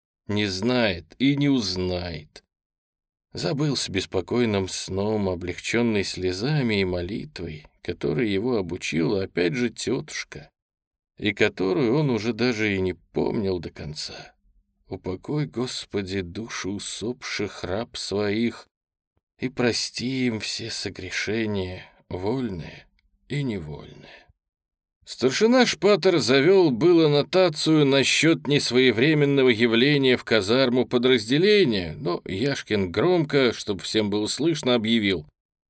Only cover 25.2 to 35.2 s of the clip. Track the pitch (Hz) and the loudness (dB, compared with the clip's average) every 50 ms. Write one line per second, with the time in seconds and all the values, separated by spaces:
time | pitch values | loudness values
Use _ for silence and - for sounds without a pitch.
25.2 | 117 135 135 - 214 226 247 262 233 208 - - - 202 208 175 170 190 170 156 | 0 0 2 2 2 4 6 4 4 2 2 2 4 4 4 4 4 2 2 2
26.2 | 113 110 131 139 135 175 196 190 175 156 123 104 143 175 175 165 160 147 147 147 | 4 4 4 4 6 6 6 6 6 4 4 4 4 6 6 6 6 4 4 2
27.2 | 135 - - 185 185 175 156 - - 160 160 151 143 135 139 135 131 - - - | 2 2 2 4 4 4 2 0 2 4 4 6 6 6 4 4 4 2 2 4
28.2 | 143 160 160 - - 131 147 143 - - 120 127 131 127 107 110 135 160 156 151 | 4 4 4 2 2 2 2 2 2 4 4 6 6 6 6 4 4 4 4 4
29.2 | 143 143 139 139 127 131 117 104 120 117 113 113 127 147 147 143 135 131 123 117 | 4 4 4 4 4 4 4 4 4 4 4 4 4 4 4 4 4 4 2 2
30.2 | - - 117 110 92 101 120 131 135 123 117 127 120 - 127 123 120 127 131 117 | 2 2 2 2 4 4 2 2 2 2 2 0 0 0 0 2 4 4 2 2
31.2 | 104 113 135 151 185 214 214 208 180 127 107 98 87 78 76 76 78 175 175 - | 2 0 0 2 4 4 4 4 4 2 2 -2 -2 -4 -8 -8 -6 -6 -6 -6
32.2 | - - 92 95 123 143 135 - - - 107 101 95 90 85 104 131 180 180 170 | -6 -8 -6 -2 -2 -2 -4 -4 -4 -2 -2 0 0 -2 -2 0 2 2 2 2
33.2 | 151 151 151 139 131 117 101 - - - 101 85 - - - 107 107 101 101 107 | 0 0 2 2 2 2 0 -2 -4 -6 -6 -6 -4 -2 0 0 0 0 0 -2
34.2 | 107 104 - - 139 170 160 151 - 127 123 120 104 110 117 113 104 98 92 80 | -2 -2 -2 0 0 0 0 0 0 0 0 0 2 2 0 2 2 0 0 -2